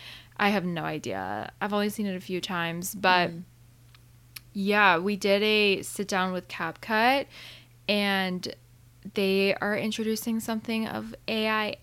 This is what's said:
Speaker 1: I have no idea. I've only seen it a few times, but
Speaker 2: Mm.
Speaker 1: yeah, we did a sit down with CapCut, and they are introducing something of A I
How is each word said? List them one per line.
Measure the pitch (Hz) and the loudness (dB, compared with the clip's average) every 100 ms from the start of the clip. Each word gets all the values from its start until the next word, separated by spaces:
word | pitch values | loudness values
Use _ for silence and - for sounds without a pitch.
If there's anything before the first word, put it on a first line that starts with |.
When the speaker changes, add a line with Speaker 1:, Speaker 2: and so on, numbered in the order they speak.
| - - - - | -18 -18 -14 0
Speaker 1:
I | 208 | 2
have | 208 | 2
no | 175 170 | 0 -2
idea. | 156 156 - 95 95 104 - - | -4 -6 -6 -6 -6 -6 -8 -6
I've | 196 | -2
only | 208 208 | 0 0
seen | 208 202 | -2 -4
it | 185 | -4
a | |
few | 185 180 | -6 -6
times, | - 180 170 170 185 | -4 -4 -4 -4 -8
but | 196 190 180 175 | 0 4 6 4
Speaker 2:
Mm. | 170 - - - - - - - - - - - | -2 -12 -20 -20 -20 -20 -20 -20 -20 -20 -20 -10
Speaker 1:
yeah, | 202 196 208 202 165 | -4 2 6 8 6
we | 190 202 | 2 0
did | 202 202 | 2 4
a | 214 214 208 190 | 4 4 4 2
sit | - - 196 | -2 -6 -2
down | 196 185 | 0 0
with | 185 - | -2 -8
CapCut, | - 165 - - 220 240 277 277 - - - - - - | -6 -6 -6 -2 2 4 2 -2 -12 -20 -20 -20 -8 -2
and | 208 202 196 185 180 - - - - - - 202 | 0 2 0 0 -4 -8 -12 -18 -20 -20 -20 -8
they | - 196 190 196 | 0 2 4 2
are | - 202 208 | 2 0 -2
introducing | 220 214 220 220 233 226 | -2 -2 -2 -2 -2 -4
something | 226 220 226 220 220 | -2 -4 -4 -4 -4
of | - 220 233 - | -6 -8 -10 -6
A | 220 220 | -2 0
I | 214 214 - | 0 -2 -6